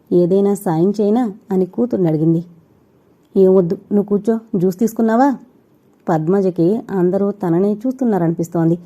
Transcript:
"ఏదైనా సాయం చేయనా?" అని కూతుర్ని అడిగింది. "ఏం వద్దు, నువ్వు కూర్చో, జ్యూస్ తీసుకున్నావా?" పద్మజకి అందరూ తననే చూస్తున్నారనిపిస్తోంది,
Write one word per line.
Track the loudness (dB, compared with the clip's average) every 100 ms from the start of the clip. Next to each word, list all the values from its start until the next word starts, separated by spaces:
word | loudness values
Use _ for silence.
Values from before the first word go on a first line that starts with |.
| -2
"ఏదైనా | 0 2 2 0
సాయం | -2 -2 0 0
చేయనా?" | 0 0 0 -2 -6 -4
అని | -2 -2
కూతుర్ని | -2 -4 0 0
అడిగింది. | 2 2 0 -4 -16 _ _ _ _ _ _ _ 2
"ఏం | 4
వద్దు, | 4 2 -4 -2
నువ్వు | -2 0
కూర్చో, | -2 -2 -4 -4 -2
జ్యూస్ | -2 0
తీసుకున్నావా?" | -2 -2 0 2 0 -2 -10 _ _ _ _ _ -4
పద్మజకి | -2 0 0 0 0 0 -2 -4
అందరూ | -2 0 0 -2
తననే | -4 -2 0 0
చూస్తున్నారనిపిస్తోంది, | -2 -6 -4 -2 0 -2 -2 -4 -2 0 -2